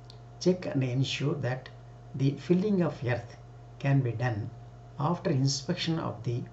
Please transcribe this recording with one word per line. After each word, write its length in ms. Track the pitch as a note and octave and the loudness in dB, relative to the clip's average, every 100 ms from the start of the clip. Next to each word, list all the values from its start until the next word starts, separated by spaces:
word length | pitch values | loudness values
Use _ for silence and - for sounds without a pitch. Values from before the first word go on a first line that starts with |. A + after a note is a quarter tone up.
| - - - - | -18 -18 -18 -2
Check 280 | F3 F#3 - | 2 2 0
and 180 | C#3 | 0
ensure 500 | C3 B2+ C3 - C#3+ C#3+ | 2 2 0 0 0 0
that 340 | C3 C3+ - - - - - | 0 -2 -6 -16 -18 -18 -10
the 180 | C3 C3+ | 0 2
filling 500 | C#3+ - F3+ G#3 G3 | 2 4 4 6 4
of 200 | D#3+ - A#2+ | 2 0 0
earth 320 | B2 - - - - - - | 0 -2 -14 -18 -18 -18 -2
can 240 | C#3 C#3 | 4 4
be 100 | A#2+ | 4
done 380 | A2 A#2+ G#2 - - - - - - | 2 0 0 -4 -8 -16 -16 -12 -2
after 300 | C#3+ F3 F#3 | 0 2 2
inspection 680 | C3+ C#3 - - F3 - D#3+ | 4 4 2 -2 -2 0 0
of 240 | A#2+ G#2+ | 0 -4
the 180 | - A#2+ - | -2 -2 -4